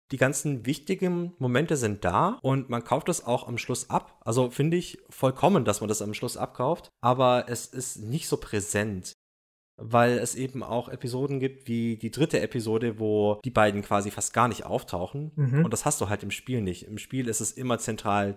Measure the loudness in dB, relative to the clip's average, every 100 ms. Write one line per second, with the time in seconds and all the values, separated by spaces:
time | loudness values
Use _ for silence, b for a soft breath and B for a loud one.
0 | -6 2 2 2 -2 -2 -2 -4 -2 0
1 | 0 0 -4 -2 0 2 2 2 0 0
2 | 2 4 2 0 0 0 0 -4 0 -2
3 | 0 -4 0 -2 -2 -6 -4 -4 -2 -4
4 | -4 _ 0 2 2 2 2 0 -2 -12
5 | -18 0 0 4 6 6 4 0 0 -2
6 | -4 -4 -6 -6 -6 -2 -2 -2 -6 _
7 | 2 4 6 4 2 -6 -8 -8 -8 -8
8 | -6 -4 -2 -4 -2 -4 0 0 0 -4
9 | -8 -16 _ _ _ _ _ -16 2 4
10 | 6 4 0 -4 -6 -6 -4 -4 -4 -8
11 | -6 -4 -2 -2 -2 -4 -4 -2 -2 -2
12 | -4 0 2 2 0 -2 0 0 0 -2
13 | 2 4 4 2 0 4 4 2 0 0
14 | 0 -4 -2 2 2 0 -4 -4 -2 -6
15 | -4 -6 -6 0 2 4 2 2 0 0
16 | -2 -4 -6 -8 -4 -4 -2 -6 -10 -12
17 | -6 -4 -2 -2 -4 -4 -2 -2 -2 -4
18 | 0 0 0